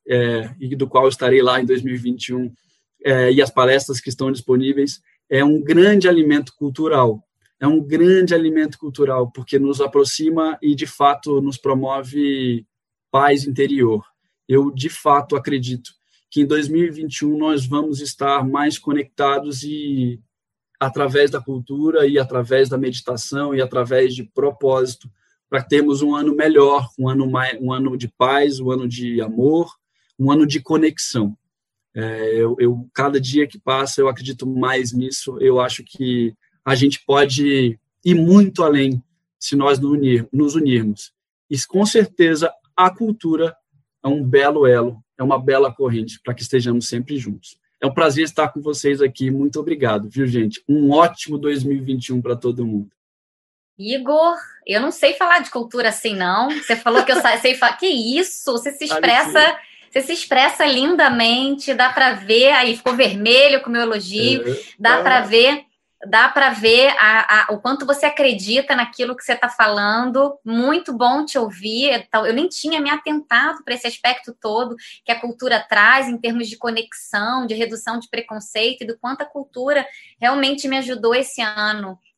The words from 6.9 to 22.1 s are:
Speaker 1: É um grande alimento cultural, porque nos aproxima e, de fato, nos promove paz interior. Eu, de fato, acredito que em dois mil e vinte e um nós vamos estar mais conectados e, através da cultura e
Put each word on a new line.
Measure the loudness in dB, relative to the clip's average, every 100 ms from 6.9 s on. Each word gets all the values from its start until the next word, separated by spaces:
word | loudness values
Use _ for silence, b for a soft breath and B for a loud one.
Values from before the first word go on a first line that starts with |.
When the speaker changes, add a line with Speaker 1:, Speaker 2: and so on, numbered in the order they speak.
| 2 2 0 _ _ _ -4
Speaker 1:
É | 0
um | 0
grande | 0 2 4 6 4 2
alimento | 0 0 -4 -6
cultural, | -12 -2 -2 0 -4
porque | -6 -4 -2
nos | 0 -2
aproxima | 0 2 2 0 -2 -2 -2 -2
e, | -2 -2
de | -4
fato, | 0 0 0 -2 -2
nos | -2 -4
promove | -2 -2 -2 -6 -6 -4 -2 -2 -2 -4 -6 _ _ _ _
paz | 2 2 2 -2
interior. | -2 0 2 2 0 -6 _ _ _ 0
Eu, | 2 2
de | -2 -8
fato, | -4 0 0 0 -4
acredito | -2 -4 -4 -8 -12 _ _ _ _
que | -2
em | 0
dois | 0 0
mil | -2 -2
e |
vinte | -4 -12 -6
e | -4
um | -2
nós | -2 -2 -2
vamos | -4 -4 -6
estar | -10 -6 -2 -2 -2
mais | -2 -2 -4
conectados | -4 -4 -4 -2 0 0 -4 -10
e, | -10 -10 -6 -4 -4 -6 _ _ _ _ _ -8
através | -6 -2 0 2 2
da | 0
cultura | -8 -10 -8 -4 0 4
e | 4